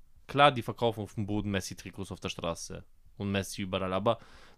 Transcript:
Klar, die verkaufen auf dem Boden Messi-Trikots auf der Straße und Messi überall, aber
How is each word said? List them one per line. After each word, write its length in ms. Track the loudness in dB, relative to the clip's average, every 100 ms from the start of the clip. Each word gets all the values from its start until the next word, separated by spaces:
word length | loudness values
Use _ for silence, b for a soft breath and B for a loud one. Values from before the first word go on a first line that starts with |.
| -20 -20 -4
Klar, 260 | 6 6
die 100 | 6
verkaufen 400 | -4 0 0 0
auf 120 | -6 -4
dem 100 | -2
Boden 240 | 0 0
Messi-Trikots 600 | 0 -2 -10 -14 -10 -10
auf 100 | -8
der 100 | -6
Straße 520 | 0 0 0 -6 -12 -14 -20 -20 -6
und 120 | 0
Messi 300 | 0 0 -4
überall, 320 | -2 0 0
aber 260 | 2 2 0 b b b